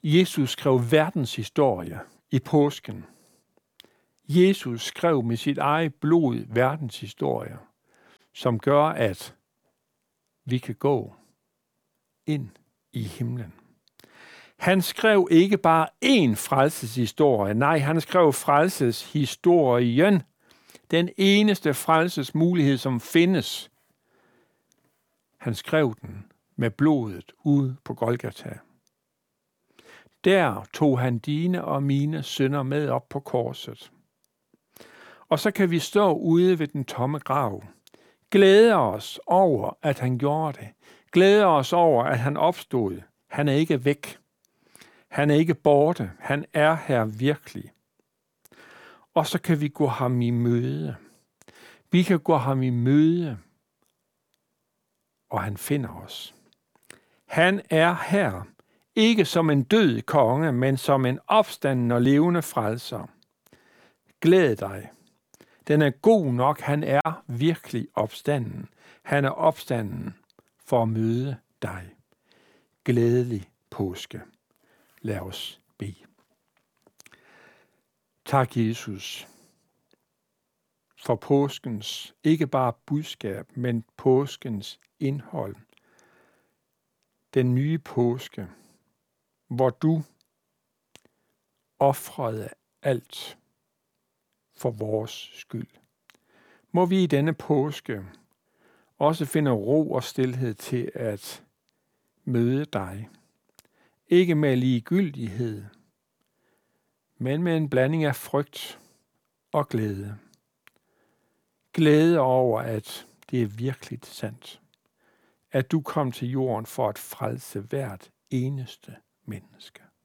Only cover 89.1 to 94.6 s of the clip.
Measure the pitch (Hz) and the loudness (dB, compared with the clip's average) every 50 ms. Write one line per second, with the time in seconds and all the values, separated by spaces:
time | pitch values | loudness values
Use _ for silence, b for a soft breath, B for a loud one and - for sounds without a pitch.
89.1 | _ _ _ _ _ _ _ _ 123 120 131 127 120 _ - 156 165 160 147 _ | _ _ _ _ _ _ _ _ -2 0 0 0 0 _ 0 0 0 0 -4 _
90.1 | _ _ _ _ _ _ _ _ _ _ _ _ _ _ _ _ _ - _ _ | _ _ _ _ _ _ _ _ _ _ _ _ _ _ _ _ _ -20 _ _
91.1 | _ _ _ _ _ _ _ _ _ _ _ _ _ _ 139 139 139 - - - | _ _ _ _ _ _ _ _ _ _ _ _ _ _ 0 0 0 0 -8 -14
92.1 | - - 135 117 110 110 107 - - _ _ _ _ _ - 143 131 113 _ _ | -10 -8 -6 -6 -6 -8 -10 -12 -16 _ _ _ _ _ -4 -4 -4 -4 _ _
93.1 | - - - - - _ _ _ _ _ _ _ _ _ _ _ _ _ _ _ | -18 -16 -16 -16 -18 _ _ _ _ _ _ _ _ _ _ _ _ _ _ _
94.1 | _ _ _ _ _ _ _ _ _ _ | _ _ _ _ _ _ _ _ _ _